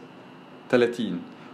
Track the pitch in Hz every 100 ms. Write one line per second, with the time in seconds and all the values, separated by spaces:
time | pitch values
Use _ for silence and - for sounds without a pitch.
0 | - - - - - - - 123 117 117
1 | 104 87 - - -